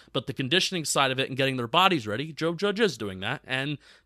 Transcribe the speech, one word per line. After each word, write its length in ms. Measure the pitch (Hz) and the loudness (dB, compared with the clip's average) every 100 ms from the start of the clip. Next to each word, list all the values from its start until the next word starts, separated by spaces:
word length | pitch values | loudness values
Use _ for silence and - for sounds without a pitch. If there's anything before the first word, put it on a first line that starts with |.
| - | -6
But 140 | 139 - | -6 -4
the 80 | |
conditioning 520 | 127 131 175 - 180 147 | -4 2 2 2 -2 0
side 260 | 156 135 | 2 2
of 80 | 131 | 2
it 80 | - | -2
and 100 | 135 | 0
getting 200 | 135 131 | 0 0
their 100 | 117 | 0
bodies 400 | 170 190 175 104 | 4 4 4 -2
ready, 260 | 107 156 | -4 -6
Joe 220 | 147 160 170 | -4 -4 -2
Judge 240 | 202 202 | -2 2
is 180 | 214 113 | 0 0
doing 220 | 104 92 | -6 -6
that, 220 | 101 139 - | -6 -6 -4
and 320 | 131 139 147 - - | -4 -4 -6 -10 -20